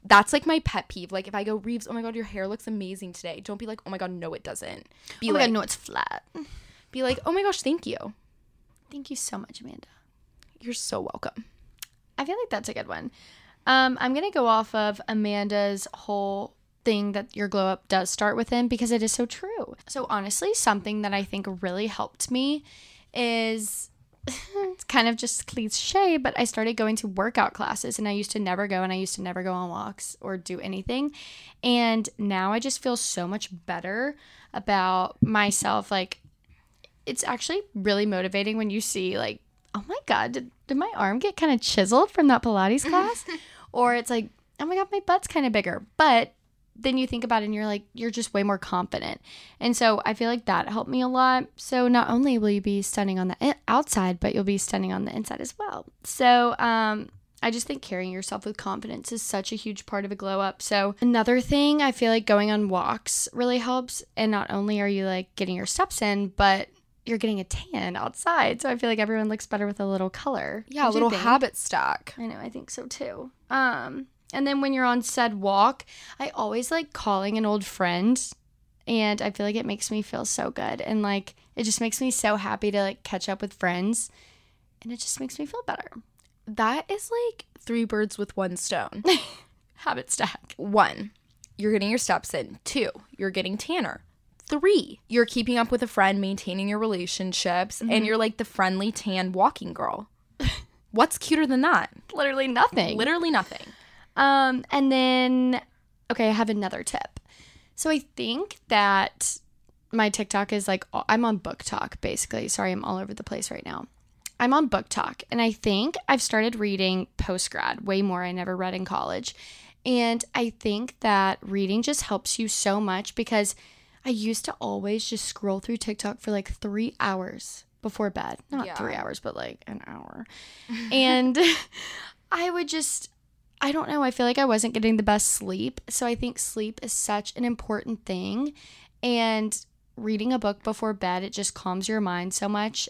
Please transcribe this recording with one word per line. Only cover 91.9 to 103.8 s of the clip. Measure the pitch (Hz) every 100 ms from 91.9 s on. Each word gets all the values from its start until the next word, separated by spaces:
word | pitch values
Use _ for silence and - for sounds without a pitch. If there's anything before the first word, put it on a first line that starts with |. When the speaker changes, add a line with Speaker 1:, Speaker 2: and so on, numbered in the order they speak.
Speaker 1:
your | 240
steps | - 170 -
in. | 151 - -
Two, | - 277 202 - - -
you're | 196
getting | 190 185 208
tanner. | - 349 208 - - _ _ _ -
Three, | 294 370 381 - - -
you're | 233 233
keeping | 247 226 240
up | 233
with | 240
a | 233
friend, | - 196 202
maintaining | 196 196 - 190 196
your | 214
relationships, | 220 185 175 - 185 - 180 180 202 -
Speaker 2:
Mm-hmm. | 226
Speaker 1:
and | 226 214
you're, | 220
like, | 220 220
the |
friendly | 220 - 185 190 208
tan | - 208 185 185
walking | 185 240 - -
girl. | - - - 214 _ _ -
Speaker 2:
<laughs> | - - - _ _
Speaker 1:
What's | 214 311 -
cuter | - 311 277
than | 254
that? | 311 202 - - -
Speaker 2:
Literally | 320 277 269 269
nothing. | 240 494 - 165 214
Speaker 1:
Literally | 269 339 339
nothing. | 233 - - - -